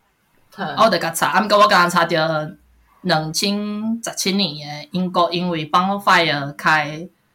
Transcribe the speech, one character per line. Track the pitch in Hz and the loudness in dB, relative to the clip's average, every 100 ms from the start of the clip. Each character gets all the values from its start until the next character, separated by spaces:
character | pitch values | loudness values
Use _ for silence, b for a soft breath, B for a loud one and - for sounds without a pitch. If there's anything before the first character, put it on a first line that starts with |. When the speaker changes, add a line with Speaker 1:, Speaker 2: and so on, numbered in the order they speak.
| _ _ _ _ _ - | _ _ _ _ _ -10
Speaker 1:
嘿。 | |
Speaker 2:
啊， | 175 143 220 | -6 2 2
我 | |
就 | 175 | 2
甲 | 165 | -2
查， | 160 139 | -2 0
啊， | 170 | 0
毋 | 208 | 2
过 | 208 | 4
我 | 208 | 6
刚 | 196 | 6
刚 | 175 | 4
查 | 175 165 | 2 2
到 | 165 160 156 156 196 _ _ _ _ | 2 0 0 -4 -10 _ _ _ _
两 | 185 160 156 | -2 0 0
千 | 160 202 202 208 208 220 226 | -2 -2 -2 -4 -6 -4 -4
十 | - - | -6 -6
七 | 202 | -2
年 | 190 185 151 147 | 0 -2 -4 -12
的 | 147 - | -14 -8
英 | 185 180 | -4 -2
国， | 185 170 | 0 0
因 | 175 180 | 0 -2
为 | 165 147 | -4 -2
bonfire | 180 190 202 202 180 160 147 139 | 0 0 -2 2 2 2 -2 -4
开， | 147 170 156 147 156 180 _ _ | -4 0 0 0 -6 -14 _ _